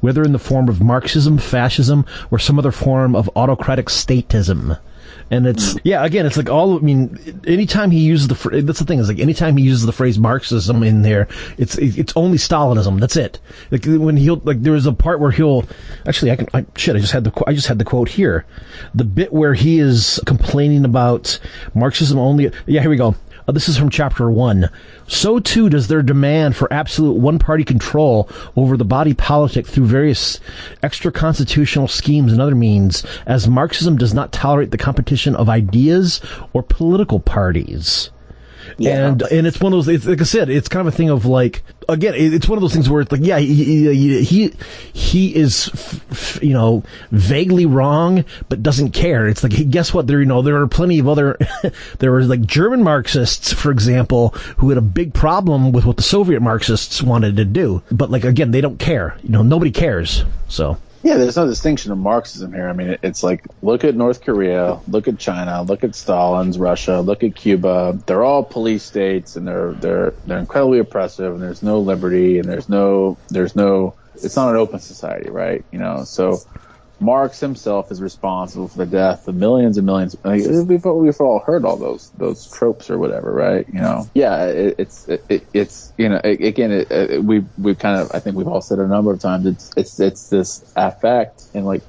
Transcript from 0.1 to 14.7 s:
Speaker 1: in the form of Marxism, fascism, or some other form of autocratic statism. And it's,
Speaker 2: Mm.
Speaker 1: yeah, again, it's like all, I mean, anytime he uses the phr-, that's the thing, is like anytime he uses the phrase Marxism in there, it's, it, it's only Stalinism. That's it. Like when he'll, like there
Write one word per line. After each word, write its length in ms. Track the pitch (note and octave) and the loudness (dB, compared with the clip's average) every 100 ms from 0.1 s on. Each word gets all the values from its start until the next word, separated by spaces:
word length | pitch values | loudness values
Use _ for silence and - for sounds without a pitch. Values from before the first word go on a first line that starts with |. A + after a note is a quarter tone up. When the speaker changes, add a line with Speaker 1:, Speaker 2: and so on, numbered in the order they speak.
| C3+ | 2
Speaker 1:
in 100 | D3+ | 2
the 60 | C#3 | 0
form 300 | - C3 B2 | 0 0 2
of 120 | F#2 | 2
Marxism, 560 | A2+ B2+ - D#3+ D3 D3 | 2 2 0 0 2 2
fascism, 680 | - B2+ B2 - B2+ C#3+ - - - | 0 0 0 2 2 2 0 -6 -4
or 80 | A#2 | -2
some 200 | - C#3+ | 2 2
other 140 | C3+ | 0
form 420 | - C3+ C3 C3 | 0 0 2 2
of 140 | A#2 G2 - | 2 0 0
autocratic 500 | C3 C3 - B2+ - | 0 0 -2 -2 -2
statism. 920 | - - B2+ - A2+ F2 F2 D2 D2 - - - - - | -4 0 -2 2 0 0 -2 -2 -6 -8 -20 -20 -18 -4
And 160 | A#2+ B2+ | 0 0
it's, 280 | E3 G3+ | 0 -2
Speaker 2:
Mm. 60 | F#2+ | -2
Speaker 1:
yeah, 200 | - D4 | 0 0
again, 200 | D#3 G3 D3+ | 0 0 0
it's 100 | - | -2
like 100 | C#3+ | 0
all, 260 | D3 F#3+ E3 | 2 2 2
I 40 | |
mean, 600 | D3 C3+ B2+ - - - - | 2 2 0 -6 -16 -10 -2
anytime 440 | F3 G#3+ G#3 G3+ | 0 0 0 2
he 100 | E3 | 4
uses 280 | D#3 D#3+ C3+ | 4 2 2
the 60 | |
phr-, 260 | C3 - D3 | -2 -2 -2
that's 160 | C#3+ - | -2 -2
the 40 | D3+ | -2
thing, 120 | C#3+ | 0
is 100 | G#2 | 0
like 100 | F#2 | 0
anytime 380 | D3 - D#3+ C#3+ | 0 0 2 4
he 60 | |
uses 200 | C3 B2+ A2+ | 4 2 0
the 60 | |
phrase 260 | - B2+ G#2 | 0 0 2
Marxism 640 | A2+ C3 - A#2 F2+ A#2 | 2 0 -2 -2 0 2
in 200 | A2 G#2+ | 4 4
there, 260 | G#2 G#2 - - - - | 4 2 0 -6 -14 -6
it's, 180 | B2 - | -4 -2
it, 200 | C#3 G2 | -2 -2
it's 140 | A2+ D#3+ | -2 0
only 220 | F3+ E3 | 2 0
Stalinism. 600 | - D#3+ C#3+ A2 G2 F#2+ | 0 0 2 2 2 0
That's 160 | B2 E3 | 0 0
it. 220 | - - - - - | -4 -8 -20 -20 -6
Like 140 | C3 D3 | -4 0
when 300 | D#3+ D#3 D3 | 2 2 4
he'll, 240 | C#3+ E3+ | 2 2
like 180 | D3+ B2 | -2 0
there 100 | C#3+ | 2